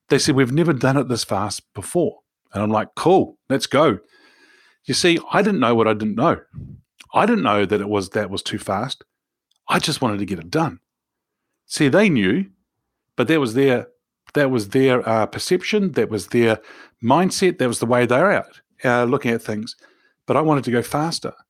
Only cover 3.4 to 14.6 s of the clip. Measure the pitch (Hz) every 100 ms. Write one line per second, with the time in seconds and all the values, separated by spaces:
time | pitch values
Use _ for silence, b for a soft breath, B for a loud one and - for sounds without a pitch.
3.4 | - 131 - 131 156 95 _ b b b
4.4 | b b b b - 127 180 170 - 175
5.4 | 208 185 120 117 110 107 107 101 156 107
6.4 | - - - - _ _ - - 208 233
7.4 | 107 104 98 104 101 101 92 113 98 95
8.4 | - 107 - 98 131 - _ _ _ _
9.4 | _ _ - 185 165 143 123 101 98 92
10.4 | 82 151 156 85 _ _ _ _ _ _
11.4 | _ _ - - 147 160 214 135 95 143
12.4 | 196 _ _ _ _ _ _ - 120 160
13.4 | 127 120 139 120 - _ _ _ _ 147
14.4 | 139 127